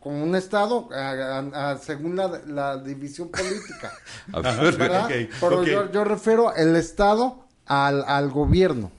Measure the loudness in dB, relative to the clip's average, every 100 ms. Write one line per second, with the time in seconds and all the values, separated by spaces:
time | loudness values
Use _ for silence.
0 | -8 -4 -2 -2 0 0 0 -2 -4 -8
1 | -6 -4 -4 -6 -6 -6 -4 -6 -8 -8
2 | -6 -4 -4 -6 -8 -6 -4 -6 -10 -12
3 | -12 -12 -10 -6 -6 -6 -10 -14 -14 -14
4 | -18 -18 -10 -4 -2 2 2 2 0 0
5 | 0 -2 -4 -2 2 2 2 0 0 0
6 | 0 0 4 4 4 4 4 4 2 2
7 | 4 4 2 -4 -16 _ -2 2 2 2
8 | 2 0 2 0 4 6 4 2 -4